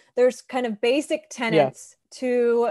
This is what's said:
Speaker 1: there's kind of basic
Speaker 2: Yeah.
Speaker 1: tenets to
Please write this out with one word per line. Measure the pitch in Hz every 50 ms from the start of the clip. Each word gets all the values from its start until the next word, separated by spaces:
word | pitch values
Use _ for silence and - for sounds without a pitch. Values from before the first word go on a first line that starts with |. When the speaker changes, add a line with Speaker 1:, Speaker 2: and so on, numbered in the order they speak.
| _ _ -
Speaker 1:
there's | 240 247 254 - -
kind | - - 247 254 254
of | 233 214 -
basic | - 233 262 302 - - 320 311
Speaker 2:
Yeah. | - - - - 247 226
Speaker 1:
tenets | 160 156 139 131 - - - - - _ _ _
to | - - 262 254 247 247 240 240 233 233 233 233